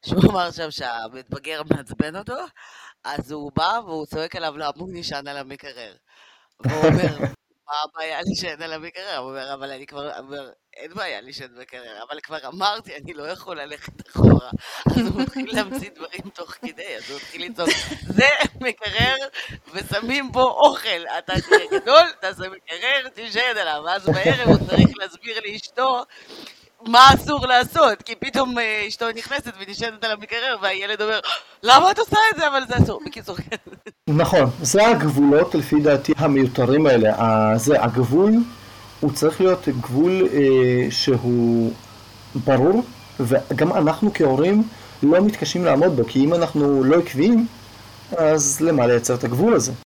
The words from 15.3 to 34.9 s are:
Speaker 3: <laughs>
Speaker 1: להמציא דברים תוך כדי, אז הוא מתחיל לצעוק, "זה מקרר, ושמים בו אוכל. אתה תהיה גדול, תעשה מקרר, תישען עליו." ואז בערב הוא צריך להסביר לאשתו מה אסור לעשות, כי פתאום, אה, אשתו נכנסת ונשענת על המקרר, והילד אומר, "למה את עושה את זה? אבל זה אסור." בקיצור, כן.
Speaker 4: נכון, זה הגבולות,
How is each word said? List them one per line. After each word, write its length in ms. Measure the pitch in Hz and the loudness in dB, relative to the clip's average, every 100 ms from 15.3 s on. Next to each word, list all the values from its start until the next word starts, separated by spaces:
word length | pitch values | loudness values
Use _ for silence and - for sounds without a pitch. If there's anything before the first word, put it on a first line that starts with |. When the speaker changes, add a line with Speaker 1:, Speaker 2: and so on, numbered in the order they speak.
| 269 262 | -8 -8
Speaker 3:
<laughs> 60 | - | -6
Speaker 1:
להמציא 340 | 202 262 285 320 | -6 -8 -12 -16
דברים 340 | 320 185 190 | -16 -16 -18
תוך 180 | - 165 | -16 -18
כדי, 460 | - 240 156 190 120 | -16 -16 -16 -14 -14
אז 120 | 117 | -14
הוא 60 | 139 | -16
מתחיל 340 | - 170 175 | -16 -14 -14
לצעוק, 180 | 220 208 - - 302 - | -8 -8 -8 -12 -14 -6
"זה 200 | 190 269 294 302 - | 0 2 2 -2 -4
מקרר, 540 | 254 220 214 202 247 269 269 - - - - | -8 -8 -8 -2 -2 -2 -8 -14 -16 -16 -16
ושמים 580 | 180 - 196 226 269 269 | -14 -8 -8 -6 -6 -4
בו 120 | 247 | 0
אוכל. 640 | 254 - 190 - 226 175 170 151 | 0 4 4 4 -6 -6 -6 -10
אתה 140 | - 185 | -4 -6
תהיה 380 | - 392 349 196 | 2 2 2 -4
גדול, 300 | 214 285 349 - | 6 6 6 0
תעשה 220 | 190 190 185 | -8 -6 -12
מקרר, 600 | 190 - 165 226 277 262 | -14 -14 -8 -2 -2 -4
תישען 480 | 226 226 208 247 220 | -14 -8 -4 -2 -2
עליו." 260 | 175 151 156 | -4 -4 -4
ואז 200 | 196 180 | -4 -2
בערב 420 | 156 190 - 240 | 0 0 0 0
הוא 200 | - - | 0 -2
צריך 220 | - - 202 | 2 2 2
להסביר 420 | 190 175 233 226 208 | -12 -12 -12 -10 -10
לאשתו 580 | 214 - - 262 247 262 - - - - - _ _ 226 | -12 -12 -4 -2 -2 -6 -20 -20 -20 -20 -20 _ _ 2
מה 280 | 233 262 | 8 10
אסור 340 | 269 - 294 254 | 8 2 -4 2
לעשות, 540 | 247 247 330 294 208 | 2 2 2 2 2
כי 140 | - 226 | -8 -12
פתאום, 440 | 269 254 254 240 | -6 -2 -2 -2
אה, 260 | 226 214 202 | -2 -4 -6
אשתו 180 | - 233 226 | -6 -6 -6
נכנסת 380 | 226 277 240 190 | -8 -8 -8 -14
ונשענת 440 | 196 202 226 214 | -16 -10 -10 -6
על 80 | 226 | -6
המקרר, 460 | 214 214 233 254 226 | -6 -8 -6 -4 -2
והילד 400 | 196 190 196 208 | -4 -4 -6 -4
אומר, 180 | 214 214 - - - _ | -4 -4 -4 -8 -10 _
"למה 280 | 208 262 359 | 6 6 6
את 80 | 403 | 2
עושה 180 | 440 415 440 | 0 2 2
את 60 | 370 | 2
זה? 80 | 311 | 0
אבל 140 | 269 262 | -2 -4
זה 100 | 247 | 0
אסור." 180 | - 202 302 | 0 0 -10
בקיצור, 300 | - 208 185 | -16 -12 -12
כן. 200 | - 220 - - - - - | -10 -14 -14 -20 -20 -16 -2
Speaker 4:
נכון, 420 | 151 165 185 131 - | 0 4 4 4 0
זה 260 | 143 196 | 0 4
הגבולות, 680 | 220 | 6